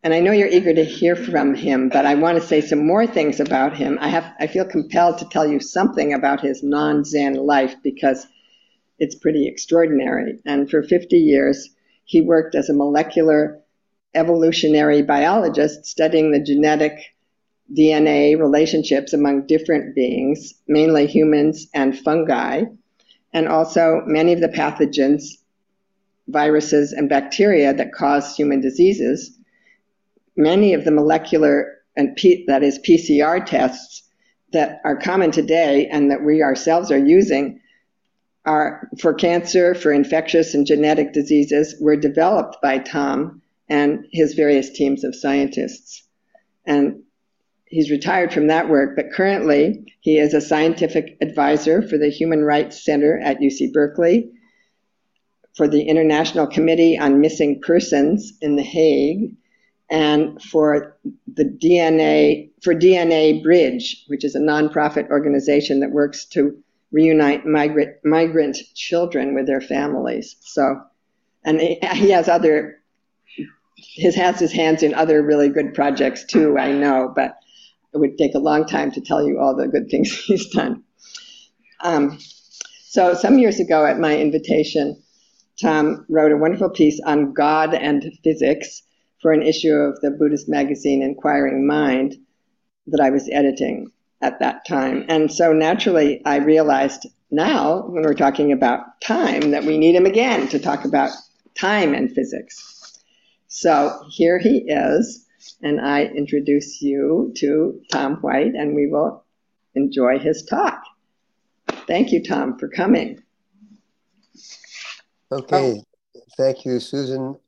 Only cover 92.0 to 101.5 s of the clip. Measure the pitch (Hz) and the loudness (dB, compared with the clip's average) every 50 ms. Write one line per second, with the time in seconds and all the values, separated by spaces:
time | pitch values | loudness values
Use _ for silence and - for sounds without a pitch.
92 | 135 139 - - _ _ _ _ _ _ _ _ _ _ _ _ _ - - 147 | -2 -4 -6 -10 _ _ _ _ _ _ _ _ _ _ _ _ _ -4 -2 0
93 | 139 131 135 139 131 - - 147 143 139 135 - 139 139 - - - - _ _ | 0 2 0 -2 -4 -4 -2 0 0 0 0 -2 -6 -6 -6 -10 -12 -16 _ _
94 | _ _ _ _ - - - - 131 131 131 - - - - 139 131 131 131 135 | _ _ _ _ -6 -6 -4 -4 -4 -4 -4 -8 -10 -6 -4 -4 -2 -4 -4 -6
95 | - - 165 156 156 147 - - 170 165 156 156 156 160 185 - - 208 180 160 | -4 -2 0 0 0 0 0 0 2 2 4 2 2 0 0 0 0 0 2 2
96 | 151 143 139 - - 147 143 143 143 151 156 160 156 151 139 135 139 135 - - | 2 2 0 -2 -4 -2 -2 0 2 4 4 4 4 2 2 0 0 -2 -4 -10
97 | - - _ _ _ _ 143 147 170 233 311 202 139 147 165 185 - - 175 170 | -18 -20 _ _ _ _ -4 -2 -2 0 0 0 0 -2 -2 -2 -4 -6 -6 -2
98 | 156 156 143 - 156 139 139 - 147 147 143 131 131 120 123 - - - _ _ | 0 0 0 2 0 0 0 0 0 0 2 2 2 0 0 -2 -6 -14 _ _
99 | - - 220 359 330 - - - 151 147 143 147 143 151 156 156 156 165 175 180 | -6 -4 -2 -2 -2 -2 -2 -2 -2 -2 -2 -2 -2 -2 0 2 4 4 4 4
100 | 185 196 190 226 240 262 233 170 139 135 - 139 - - 143 143 - 139 147 143 | 4 4 2 2 0 0 -2 -4 -4 -4 -6 -4 -4 -4 -6 -4 -6 -4 -2 -2
101 | 139 135 - - - _ _ _ _ _ | -2 -2 -6 -12 -20 _ _ _ _ _